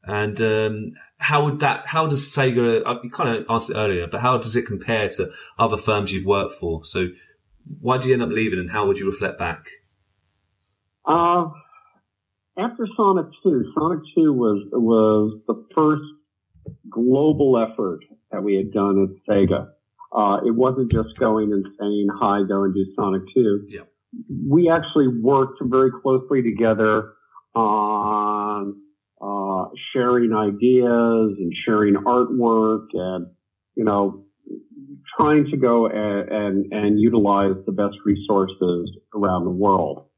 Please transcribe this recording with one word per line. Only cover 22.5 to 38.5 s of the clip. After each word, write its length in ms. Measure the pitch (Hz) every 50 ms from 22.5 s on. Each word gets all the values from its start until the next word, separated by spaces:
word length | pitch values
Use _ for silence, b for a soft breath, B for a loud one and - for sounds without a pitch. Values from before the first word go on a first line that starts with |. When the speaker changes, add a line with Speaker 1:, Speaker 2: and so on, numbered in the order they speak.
| 101 98
Speaker 2:
and 100 | 98 95
do 120 | 92 98 95 95 -
Sonic 280 | - 110 98 95 95 95 - -
two." 300 | 131 120 107 101 101 101 101
Speaker 1:
Yeah. 120 | - - - _ _ _ _ _ - - - - 139 120 147 139
Speaker 2:
We 220 | 139 170 175 165
actually 380 | 165 170 156 - - 156 139 127
worked 500 | 120 117 110 131 139 135 131 131 - -
very 280 | 135 123 127 131 131 127 127 -
closely 380 | - 135 131 127 127 - 143 131
together 720 | 120 113 98 101 117 113 110 104 110 110 107 107 107 107 b b b b b b b b _
on, 1200 | 113 113 104 107 107 104 104 107 104 104 104 107 104 104 104 107 104 104 104 104 104 101 101 101 101 - _ _ _ _ _ _ _
uh, 440 | - 101 101 101 98 98 95 92 87 - - - - -
sharing 400 | - 131 120 123 123 123 120 113
ideas 1000 | 110 107 107 101 101 104 120 123 123 117 117 120 117 117 117 117 117 113 110 107 98
and 160 | - 92 85 - - -
sharing 300 | 120 110 107 107 104 98
artwork 920 | 98 101 123 120 123 123 123 135 123 120 117 113 113 110 110 110 104 - -
and, 340 | - 95 90 92 92 90 87 87 _ _ _ _ _ _ _ _ _
you 80 | 127
know, 420 | 113 107 101 101 98 95 - - - _ _ _ _ - - - - _ - - - - 143 - _ - -
trying 300 | - 156 151 151 151 147 143
to 60 | -
go 300 | 135 127 120 117 117 113
and, 420 | - - 107 107 104 101 101 - -
and, 420 | - 107 104 101 95 98 98 -
and 280 | 101 104 104 104 107 104
utilize 560 | 110 117 117 113 101 101 101 98 101 98 95 92 -
the 60 | -
best 240 | 98 95 101 98 - - -
resources 920 | 104 101 98 101 - 107 98 95 92